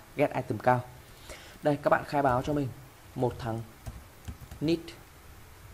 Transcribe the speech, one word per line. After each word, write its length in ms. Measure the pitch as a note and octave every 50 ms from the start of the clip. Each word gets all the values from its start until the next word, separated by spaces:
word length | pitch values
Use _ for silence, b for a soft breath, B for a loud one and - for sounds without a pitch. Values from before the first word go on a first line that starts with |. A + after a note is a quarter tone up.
| - - -
get 180 | C3+ D3 - -
item 240 | - - - A#2 G#2+
count. 240 | - B2+ B2 B2 A#2+ - - - - B B B B B B B B B B B B
Đây, 140 | D3+ D3 C#3+ -
các 60 | D#3
bạn 140 | E3 - - -
khai 140 | - C#3+
báo 200 | C#3 C3+ A#2+ B2
cho 120 | C3 D3+ D3
mình 140 | D3 C#3 B2 - - - - - - - - -
một 180 | C3+ B2+ A#2+ A#2+ -
thằng 220 | - A#2 A2 A2+ A2+ - - - - - - - - - - - - - - - - - - -
need. 180 | C#3+ D#3 E3+ E3 - - - - - - - - - - - - - - - - - -